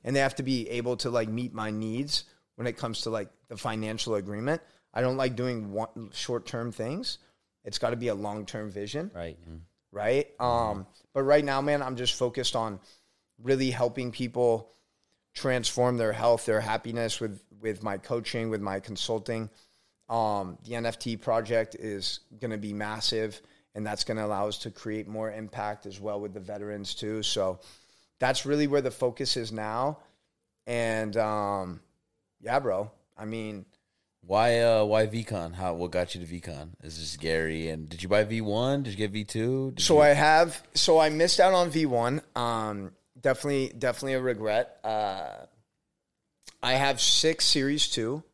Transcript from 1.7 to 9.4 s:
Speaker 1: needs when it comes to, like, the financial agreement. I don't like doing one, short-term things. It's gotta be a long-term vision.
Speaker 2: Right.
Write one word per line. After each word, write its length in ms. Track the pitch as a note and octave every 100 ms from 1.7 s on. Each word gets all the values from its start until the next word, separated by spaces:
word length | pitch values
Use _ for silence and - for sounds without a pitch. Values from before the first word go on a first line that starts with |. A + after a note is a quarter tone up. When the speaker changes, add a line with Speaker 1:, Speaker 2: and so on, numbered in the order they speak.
Speaker 1:
needs 520 | G#2+ A2 A#2 C#3+ - - _ _
when 140 | - A#2+
it 80 | -
comes 260 | A#2 A2
to, 80 | A#2
like, 180 | A2 G2 _ _
the 80 | A2
financial 580 | B2+ A2 A2 A2 -
agreement. 480 | G#2 G2 G#2 B2+ E3 - _ _
I 60 | A2
don't 160 | B2+ C3
like 180 | C3
doing 380 | A#2+ B2+ A#2+ G#2
one, 380 | G2+ A2 - A2
short-term 580 | - - A#2+ - A#2+ A#2+
things. 480 | G#2+ A2+ E3+ B3+ - _ _ _ _
It's 140 | B2+ -
gotta 180 | A#2 A#2
be 100 | A#2+
a 80 |
long-term 560 | G2+ G#2 G#2+ G2+ A2+ G#2+
vision. 400 | G2 G#2 D3 F#3+
Speaker 2:
Right. 240 | F2+ E2+ E2+